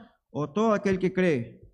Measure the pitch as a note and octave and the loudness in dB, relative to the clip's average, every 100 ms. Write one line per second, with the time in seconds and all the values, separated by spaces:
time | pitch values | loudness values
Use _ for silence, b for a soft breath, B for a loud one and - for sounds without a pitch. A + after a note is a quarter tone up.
0 | B B _ - D3 G3+ A3 G3+ G3 F#3 | B B _ -8 -6 -2 0 2 0 0
1 | F#3 F#3 F#3 C#3 A2+ - - | 0 0 2 0 -4 -14 -20